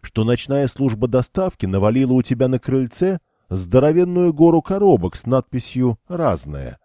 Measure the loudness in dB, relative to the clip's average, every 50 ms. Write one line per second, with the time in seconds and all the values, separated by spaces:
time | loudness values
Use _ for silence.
0 | -20 -10 _ -4 0 0 0 -2 -2 -2 -2 0 0 -2 -2 -2 -2 -2 0 -2
1 | -4 0 0 -2 -2 -2 _ -4 -4 -4 -4 _ -6 -2 -2 0 0 2 2 2
2 | 2 2 2 0 0 -2 -2 -2 0 0 0 -4 -4 -2 -2 -2 -2 -4 -4 -2
3 | -2 -2 -2 -4 _ _ _ _ _ _ -8 -8 -4 2 2 4 4 4 2 2
4 | 0 2 0 2 2 2 4 4 4 6 6 2 0 -2 -2 2 4 4 4 4
5 | 2 -4 -6 -8 -4 0 0 0 -2 _ -8 -8 -8 -6 -4 -2 0 0 -2 _
6 | _ _ -6 -2 0 0 0 -2 -6 -12 -12 -10 -10 -12 -14 _